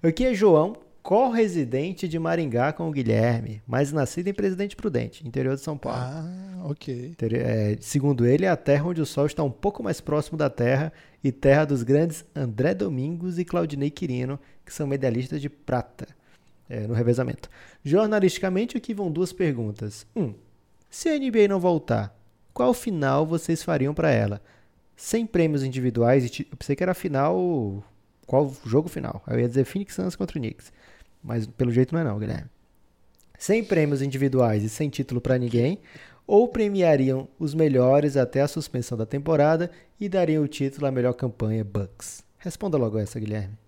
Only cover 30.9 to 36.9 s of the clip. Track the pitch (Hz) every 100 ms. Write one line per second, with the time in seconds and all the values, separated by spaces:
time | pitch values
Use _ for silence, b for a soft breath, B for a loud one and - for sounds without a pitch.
30.9 | b b _ - 117 110 - 123 117 131
31.9 | 160 160 104 107 131 151 _ _ _ _
32.9 | _ _ _ _ - - 214 220 170 147
33.9 | 143 139 135 139 131 120 107 107 - 151
34.9 | 135 135 123 131 127 123 117 123 196 B
35.9 | B B B - 208 240 233 208 196 175